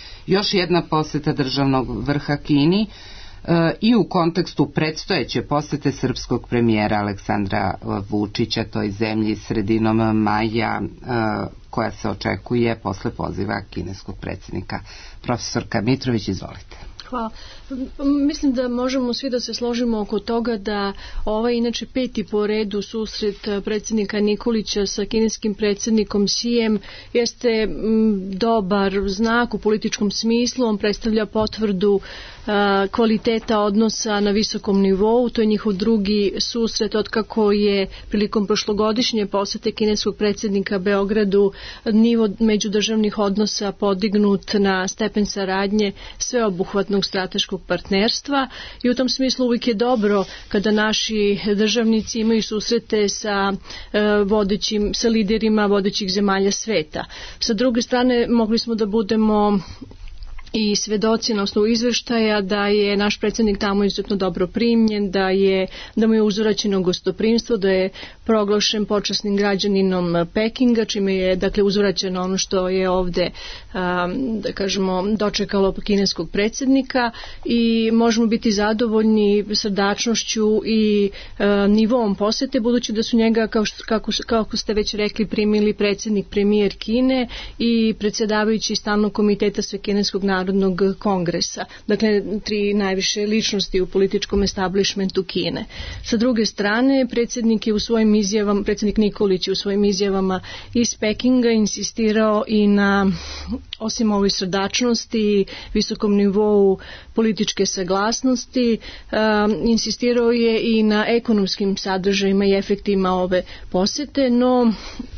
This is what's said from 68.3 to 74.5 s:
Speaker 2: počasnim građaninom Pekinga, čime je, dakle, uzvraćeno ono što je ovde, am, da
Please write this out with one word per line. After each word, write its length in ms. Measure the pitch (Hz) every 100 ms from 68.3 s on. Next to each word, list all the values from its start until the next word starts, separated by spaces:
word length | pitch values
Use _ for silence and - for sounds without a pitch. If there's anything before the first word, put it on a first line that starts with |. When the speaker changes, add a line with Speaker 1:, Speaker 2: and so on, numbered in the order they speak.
| 220 202 208 - 220 202
Speaker 2:
počasnim 500 | 208 202 196 208 202
građaninom 920 | 202 196 202 196 190 185 175 170 170
Pekinga, 520 | - 220 220 247 226 220
čime 300 | 214 196 190
je, 200 | 185 185
dakle, 280 | 190 208
uzvraćeno 580 | 202 196 202 185 190 185
ono 160 | 185 190
što 320 | - 190 185
je 200 | 190 185
ovde, 400 | 185 180 170 170 - - - -
am, 680 | - 180 180 180 180 240 220
da 100 | -